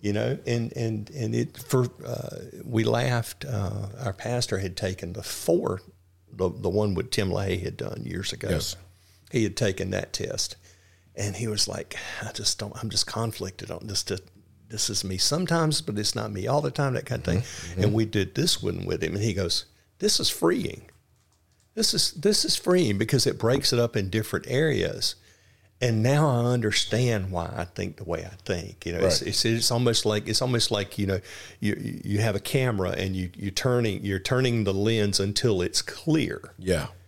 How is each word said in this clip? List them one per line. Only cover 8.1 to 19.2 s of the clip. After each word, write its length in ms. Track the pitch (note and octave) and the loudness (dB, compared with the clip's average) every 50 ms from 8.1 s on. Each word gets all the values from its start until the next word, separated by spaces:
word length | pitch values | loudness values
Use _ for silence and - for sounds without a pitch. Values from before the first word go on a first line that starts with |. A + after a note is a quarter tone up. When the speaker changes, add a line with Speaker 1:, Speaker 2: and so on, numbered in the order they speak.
| - F2 G2 - - | -6 -6 -6 -6 -6
Speaker 1:
ago. 140 | - - G2 | -6 -2 -2
Speaker 2:
Yes. 260 | F#2 D#2 D2 - - - - - _ _ _ _ _ _ _ - | 0 0 0 -4 -6 -10 -14 -20 _ _ _ _ _ _ _ -2
Speaker 1:
He 120 | - C3 A2 | 0 2 2
had 120 | G2+ F2 - | 2 0 2
taken 320 | B2 G#2 F#2+ - F#2+ F#2 | 0 0 2 0 -2 -2
that 200 | F#2+ F#2+ F2+ - - | -2 -2 -4 -4 -6
test, 420 | - G#2+ - - - - - - - - - - _ _ _ _ _ _ _ _ | -6 -6 -4 -2 -4 -4 -4 -6 -12 -20 -20 -20 _ _ _ _ _ _ _ _
and 200 | - G2+ G#2 F#2+ | -6 -6 -4 -4
he 120 | F#2 A#2+ A2+ | -4 -4 -4
was 200 | G#2+ G#2 - - | 0 0 0 0
like, 280 | - - E2+ - - - - - - - - | 0 -8 -8 -8 -10 -10 -10 -10 -10 -8 -8
"I 80 | G#2+ | -8
just 260 | - - G#2+ - - - | -8 -2 -2 -2 0 0
don't, 140 | A2 G#2 - - | -4 -8 -8 -6
I'm 80 | - A2+ | -6 -2
just 180 | G2+ G#2+ - - | 0 0 0 0
conflicted 600 | - A2 A2+ A2+ G#2+ - F#2+ F#2+ F#2 - - - | 0 -2 -2 -2 -2 -4 -8 -8 -8 -10 -10 -10
on 160 | - E2 - G#2+ | -10 -10 -8 -4
this, 160 | G2+ F#2+ - | -4 -4 -2
this, 180 | - G2+ G2 - - _ - - _ - _ _ - | -2 -4 -6 -6 -12 _ -20 -20 _ -20 _ _ -14
this 200 | - G#2+ - - | -4 -2 -2 0
is 140 | G#2+ G2 - | 0 -2 -2
me 140 | F#2+ F#2+ F#2 | -2 0 2
sometimes, 640 | - - C#3+ D#3+ F#3 D#3+ E3+ E3+ D#3+ D#3 D3+ - | 2 2 2 2 2 2 2 4 4 4 2 0
but 160 | - - G#2+ G#2 | -2 -2 -4 -2
it's 160 | G#2 - - | 0 -2 -2
not 160 | A#2+ G#2+ G#2+ | -2 -4 -4
me 160 | G#2 G2 G2 A#2 | -4 -4 -2 0
all 140 | C3 D3 | 0 2
the 100 | D3 C#3+ | 2 0
time," 220 | C3 - C#3+ C#3 B2+ | 0 0 0 0 0
that 100 | A#2+ - | -2 -2
kind 140 | - C3 A2+ | -4 -4 -4
of 60 | - | 0
thing. 140 | - - G2+ | 2 2 2
Speaker 2:
Mm-hmm. 300 | A#2+ - - - - E2+ E2+ | 0 -2 -6 -12 -12 -8 -2
Mm-hmm. 100 | F2+ F#2+ | 2 2
Speaker 1:
And 100 | G#2 G2+ | 4 4
we 120 | A2 A2+ | 4 2
did 300 | G#2+ - G#2 F#2+ F#2 - | 2 2 0 0 0 0
this 260 | - D3+ F3 - - | 0 2 2 2 0
one 240 | - G2 F2+ F2+ F#2 | 0 -2 -2 -2 -2
with 180 | F2+ F2+ - D#2 | -2 -2 -2 0
him, 120 | D#2+ E2 | -2 -2
and 80 | G2 | 0